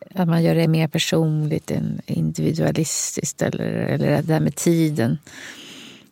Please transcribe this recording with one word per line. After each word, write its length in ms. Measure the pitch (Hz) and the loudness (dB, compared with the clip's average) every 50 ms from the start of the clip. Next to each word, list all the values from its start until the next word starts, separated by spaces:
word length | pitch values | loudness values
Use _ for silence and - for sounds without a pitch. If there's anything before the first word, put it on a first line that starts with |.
| - - - | -20 -8 -2
att 140 | 185 180 165 | 0 2 2
man 140 | 165 170 165 | 4 4 4
gör 100 | 165 160 | 4 4
det 140 | 165 165 160 | 4 4 4
mer 200 | 160 160 160 147 | 4 4 2 2
personligt 840 | - 165 - - 170 165 160 156 156 156 151 147 156 160 - - | 0 -2 0 2 2 2 2 2 2 0 0 0 -2 -2 -2 -2
än 300 | 151 156 - - - - - | -4 -2 -2 -4 -4 -6 -6
individualistiskt, 1400 | - - 170 160 156 156 - 156 156 156 165 156 156 151 156 160 - - - - - - - - - - - - | -4 -2 -2 -2 -2 -2 -2 -2 0 0 0 0 0 2 0 -2 -2 -2 -4 -6 -6 -6 -6 -6 -6 -4 -2 -2
eller, 220 | - - - 55 | -2 -2 -2 -4
eller 560 | 55 55 57 57 - - 147 143 143 147 143 - | -4 -2 -2 -2 -2 0 0 2 2 2 2 2
det 100 | 165 156 | 2 2
här 80 | 156 | 2
med 160 | 156 156 151 | 2 0 -2
tiden. 640 | - - 170 170 165 160 156 147 151 117 117 160 151 - - - - - - - - - - - - - - - - - _ | 0 0 2 2 4 2 2 2 0 0 0 0 -2 -6 -12 -20 -18 -18 -18 -18 -18 -20 -20 -20 -20 -20 -20 -20 -20 -20 _